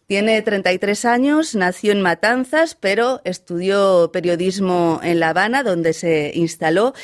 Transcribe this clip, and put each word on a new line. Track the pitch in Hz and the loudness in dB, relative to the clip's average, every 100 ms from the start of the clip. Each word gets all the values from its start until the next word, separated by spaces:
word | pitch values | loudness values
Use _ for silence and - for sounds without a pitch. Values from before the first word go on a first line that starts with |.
| - | -6
Tiene | 196 214 220 | -2 0 0
treinta | 214 202 185 | 0 -2 0
y | 185 | 0
tres | 202 208 | -2 -2
años, | 240 240 269 302 320 | 0 2 2 0 0
nació | 214 180 180 208 | 0 -2 0 0
en | 202 | 0
Matanzas, | 185 165 214 247 254 302 330 - | 0 0 0 0 0 0 0 -2
pero | 196 202 240 262 | -2 0 0 -2
estudió | - 180 - 175 185 196 196 180 170 | -6 -10 -8 -6 -2 2 4 4 2
periodismo | 180 170 175 185 185 190 180 170 160 | 0 -2 0 -2 -2 0 2 2 0
en | 170 170 | 0 0
La | 160 | 0
Habana, | 160 208 269 | 0 0 0
donde | 247 175 165 | 0 0 0
se | 160 170 156 147 | -2 0 0 0
instaló, | - 165 165 160 170 240 - | -2 -4 -2 0 2 0 -2